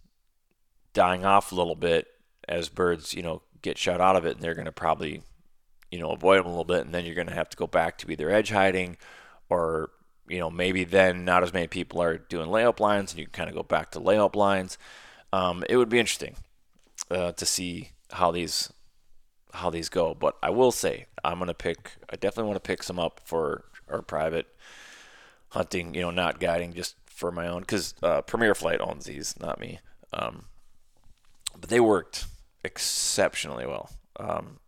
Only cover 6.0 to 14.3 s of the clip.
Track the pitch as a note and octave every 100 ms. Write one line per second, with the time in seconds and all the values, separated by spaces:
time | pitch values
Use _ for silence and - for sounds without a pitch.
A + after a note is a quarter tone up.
6 | D#2+ E2 F#2 F#2+ F2 F2 E2 F2+ B1+ F2
7 | E2+ E2 F2 E2+ D#2+ - E2+ F2 E2 -
8 | - D2+ D2+ G#2+ G2+ G#2 G2 F#2 F2+ E2+
9 | - - - - - F2 E2 D#2+ - _
10 | _ _ - F2 E2 E2+ F#2 F#2 F2 G2
11 | F#2 F2+ F2+ F2+ F2 F2+ E2 F2+ D#2+ F2
12 | E2+ E2 - E2+ D#2+ A2 A#2+ A2+ G#2 G2+
13 | F#2+ E2 D2+ - D#2+ D#2+ E2 D#2 D#2 E2
14 | F2+ G#2+ G2+